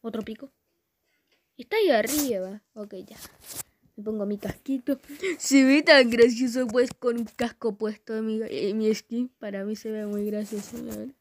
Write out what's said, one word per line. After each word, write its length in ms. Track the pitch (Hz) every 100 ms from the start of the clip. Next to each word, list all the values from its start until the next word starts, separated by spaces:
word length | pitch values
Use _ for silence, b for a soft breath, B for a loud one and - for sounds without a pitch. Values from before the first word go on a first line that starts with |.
Otro 180 | 233 220
pico. 300 | 208 220 269 _ _ _ _ _ _ _ _ _ _ _
Está 220 | 240 427
ahí 100 | 392
arriba. 720 | 233 226 294 277 202 185 208 _
Ok, 220 | 220 208 190 202
ya. 100 | 214 - _ - - - _ _ -
Me 80 |
pongo 220 | 208 214 202
mi 100 | 208
casquito. 640 | 208 - - 269 269 269 B 285 381 320
Se 260 | - 269
ve 180 | 262 285
tan 280 | 302 285 247
gracioso, 560 | 233 233 226 254 240 254
pues, 240 | 247 254
con 240 | - 254 233
un 80 |
casco 520 | 220 - 233 - 226 202
puesto 380 | 214 214 -
en 120 | 220 220
mi, 140 | 220
en 340 | 226 - 196 214
mi 180 | 214
skin. 360 | 214 - 233 247 _
Para 260 | 214 196
mí 100 | 202
se 160 | 214 226
ve 140 | 214
muy 220 | 208 208 208
gracioso, 500 | 208 208 214 208 233
a 200 | 240 214
ver. 160 | 226 -